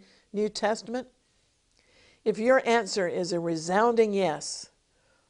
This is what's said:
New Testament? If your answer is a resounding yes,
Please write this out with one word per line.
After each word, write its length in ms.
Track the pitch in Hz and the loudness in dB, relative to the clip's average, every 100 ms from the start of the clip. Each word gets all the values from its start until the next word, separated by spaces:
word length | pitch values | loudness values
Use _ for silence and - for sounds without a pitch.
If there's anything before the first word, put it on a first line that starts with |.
| _ _ _ | _ _ _
New 160 | 202 214 | -4 -4
Testament? 640 | 214 214 220 214 247 - _ _ _ _ _ _ _ _ _ _ _ | -2 -2 -2 -6 -10 -10 _ _ _ _ _ _ _ _ _ _ _
If 140 | 226 190 | -4 0
your 240 | 233 262 247 | 4 4 4
answer 440 | 233 190 208 175 | 0 0 -2 -2
is 240 | 147 170 | -2 -4
a 60 | 175 | -2
resounding 720 | 170 165 165 185 240 233 220 | -2 -4 0 2 4 4 2
yes, 560 | 196 180 147 - - - _ _ _ _ _ _ | 2 0 -2 -8 -12 -16 _ _ _ _ _ _